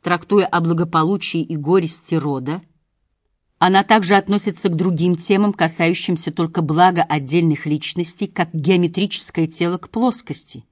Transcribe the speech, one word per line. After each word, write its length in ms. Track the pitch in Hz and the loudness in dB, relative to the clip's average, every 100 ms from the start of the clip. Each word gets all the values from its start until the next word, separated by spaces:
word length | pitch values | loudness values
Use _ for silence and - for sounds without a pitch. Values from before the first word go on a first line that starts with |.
Трактуя 460 | 170 175 - 202 185 | 0 -2 2 2 4
о 140 | 175 | 0
благополучии 800 | 165 165 165 165 160 202 - 165 | 0 0 0 0 0 0 -2 -6
и 140 | 151 160 | -4 -4
горести 600 | 143 185 165 - - 165 | 2 2 2 -8 -4 -2
рода, 480 | 147 135 131 175 _ _ _ _ _ _ _ _ _ _ | -2 -4 -6 -8 _ _ _ _ _ _ _ _ _ _
она 240 | 180 190 | 4 4
также 320 | 196 220 180 196 | 4 2 4 2
относится 540 | 196 202 - - 190 | 2 -2 -2 -2 -2
к 60 | 160 | 0
другим 400 | 180 160 175 170 | 0 0 0 0
темам, 380 | - 196 208 | 0 2 2
касающимся 800 | 190 165 165 165 175 - 170 - | 0 -2 2 0 0 -2 -4 -4
только 320 | 147 165 180 | -4 -2 -2
блага 400 | 151 151 180 175 | -2 4 4 4
отдельных 640 | - 151 131 165 165 147 151 | 0 -2 0 2 2 0 -2
личностей, 580 | 151 - - 165 - 202 | -4 -4 -6 -8 -6 -6
как 240 | - 170 | -4 -4
геометрическое 960 | 160 147 185 170 175 202 - - - 165 | -2 2 2 2 -2 -4 -4 -8 -4 -4
тело 320 | - 175 180 | -2 -4 -4
к 120 | - | -8
плоскости. 760 | 226 247 233 - 143 - 123 - | -2 0 -2 -10 -12 -10 -14 -20